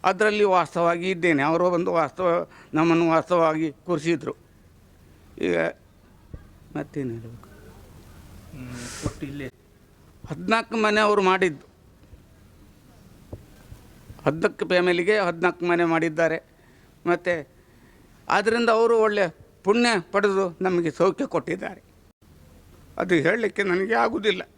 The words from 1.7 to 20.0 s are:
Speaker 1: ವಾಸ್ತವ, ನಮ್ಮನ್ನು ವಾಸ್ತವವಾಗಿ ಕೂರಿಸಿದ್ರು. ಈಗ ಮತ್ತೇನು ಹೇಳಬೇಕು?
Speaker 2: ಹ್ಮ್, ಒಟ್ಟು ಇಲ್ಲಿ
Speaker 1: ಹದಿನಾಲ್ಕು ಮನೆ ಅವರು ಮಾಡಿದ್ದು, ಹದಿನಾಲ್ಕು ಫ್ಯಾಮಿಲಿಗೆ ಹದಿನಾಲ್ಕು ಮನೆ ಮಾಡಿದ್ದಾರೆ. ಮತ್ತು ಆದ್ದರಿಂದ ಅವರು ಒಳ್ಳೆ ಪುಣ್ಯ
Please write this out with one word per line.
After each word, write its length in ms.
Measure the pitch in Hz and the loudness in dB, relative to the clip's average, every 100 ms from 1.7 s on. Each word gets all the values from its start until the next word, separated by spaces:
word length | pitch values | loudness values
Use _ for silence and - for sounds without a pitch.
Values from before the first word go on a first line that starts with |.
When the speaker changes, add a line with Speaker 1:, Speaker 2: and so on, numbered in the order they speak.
| 175 185 | 0 0
Speaker 1:
ವಾಸ್ತವ, 340 | 170 147 - 185 - 80 - - | 0 -2 -2 0 0 -4 -14 -6
ನಮ್ಮನ್ನು 320 | 156 170 165 170 | 0 2 2 4
ವಾಸ್ತವವಾಗಿ 580 | 160 - 180 160 156 160 | 2 2 2 2 0 -4
ಕೂರಿಸಿದ್ರು. 600 | 139 - 165 160 160 - - _ - - - - - - - - - | -6 -6 -4 -2 -2 -4 -12 _ -20 -20 -20 -20 -20 -20 -20 -20 -6
ಈಗ 160 | 90 85 82 - _ _ _ - - - - - - 151 | -2 0 -2 -6 _ _ _ -20 -20 -20 -20 -20 -12 -12
ಮತ್ತೇನು 360 | 143 151 131 | -10 -8 -8
ಹೇಳಬೇಕು? 360 | 117 113 117 - - - - - - - - - - - | -10 -14 -20 -20 -20 -20 -20 -20 -20 -20 -20 -20 -20 -20
Speaker 2:
ಹ್ಮ್, 280 | 143 127 123 123 - 151 | -18 -16 -14 -14 -8 -8
ಒಟ್ಟು 180 | - 143 | -8 -12
ಇಲ್ಲಿ 220 | 143 131 _ _ _ _ _ - - | -10 -12 _ _ _ _ _ -20 -20
Speaker 1:
ಹದಿನಾಲ್ಕು 540 | - 160 180 220 - 226 | -14 -10 -2 -2 -2 -2
ಮನೆ 220 | 214 208 | 2 2
ಅವರು 200 | 208 208 | 4 4
ಮಾಡಿದ್ದು, 440 | 190 190 185 139 - _ - - - - - - - - - - - - - - - - - - - - - - - - - | 4 2 0 -2 -16 _ -20 -20 -20 -20 -20 -20 -20 -20 -20 -20 -20 -20 -20 -20 -20 -20 -20 -20 -20 -20 -20 -20 -20 -4 -4
ಹದಿನಾಲ್ಕು 420 | 156 202 - 180 | 0 -4 -4 -2
ಫ್ಯಾಮಿಲಿಗೆ 480 | 180 180 175 180 214 | 0 2 0 0 0
ಹದಿನಾಲ್ಕು 460 | 180 165 180 175 175 | 0 0 -2 -2 -2
ಮನೆ 200 | 170 170 | 0 2
ಮಾಡಿದ್ದಾರೆ. 520 | 165 165 156 160 160 _ _ _ - - _ 170 | 0 0 0 -2 -2 _ _ _ -20 -20 _ -2
ಮತ್ತು 280 | 175 180 170 139 - _ - - - - - - | 0 0 -4 -6 -20 _ -20 -20 -20 -20 -20 0
ಆದ್ದರಿಂದ 400 | 185 208 233 233 | 0 2 2 2
ಅವರು 260 | 226 233 226 | 4 4 4
ಒಳ್ಳೆ 280 | 214 208 180 - - _ | 2 2 -2 -4 -20 _
ಪುಣ್ಯ 260 | 190 226 240 214 | 0 2 4 0